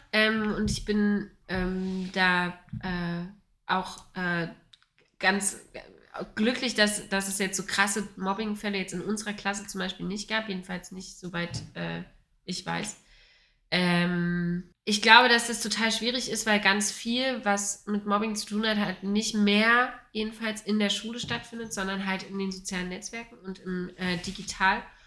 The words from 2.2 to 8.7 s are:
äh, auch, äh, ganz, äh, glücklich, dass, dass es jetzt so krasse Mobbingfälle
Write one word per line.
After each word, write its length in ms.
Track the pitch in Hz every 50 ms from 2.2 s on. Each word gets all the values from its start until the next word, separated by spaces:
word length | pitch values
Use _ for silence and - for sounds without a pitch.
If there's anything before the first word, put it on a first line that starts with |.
| 185 180 180 180 175 175 - - - - - - -
äh, 400 | 185 180 175 175 170 170 175 175 190 202 - _ _ _ _ _
auch, 360 | - 180 190 185 - - - - - -
äh, 340 | 185 185 175 175 170 165 165 - - _ _ - _ _ _ _ _ _ _ _
ganz, 440 | _ - 185 196 202 202 - - - - - -
äh, 60 | - - - - - - _ - - 185 - -
glücklich, 400 | 208 214 240 254 - 269 233 208
dass, 320 | 220 208 208 202 185 -
dass 220 | - 196 196 196 196
es 80 | 196 -
jetzt 160 | 196 185 -
so 80 | - 180
krasse 400 | - - 196 196 208 - 220 190 - -
Mobbingfälle 600 | 185 185 190 202 214 220 214 208 208 - 208